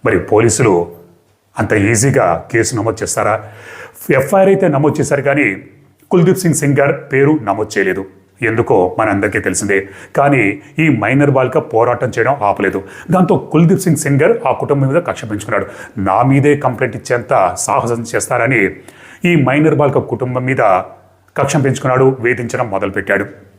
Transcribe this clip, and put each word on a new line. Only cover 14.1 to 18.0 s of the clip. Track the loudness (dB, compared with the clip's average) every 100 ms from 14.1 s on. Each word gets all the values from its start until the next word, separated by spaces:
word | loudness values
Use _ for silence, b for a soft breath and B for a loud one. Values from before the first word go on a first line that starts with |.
| 2 2 2 0
ఆ |
కుటుంబం | -2 -2 0 2
మీద | 0
కక్ష | -2 -8
పెంచుకున్నాడు. | -6 -8 -4 -4 -4 B B -6
నా | 0 2
మీదే | 4 4 4 2
కంప్లైంట్ | -2 -2 -4 -6
ఇచ్చేంత | -4 -4 0 0 0
సాహసం | -2 -2 -2 -2 -4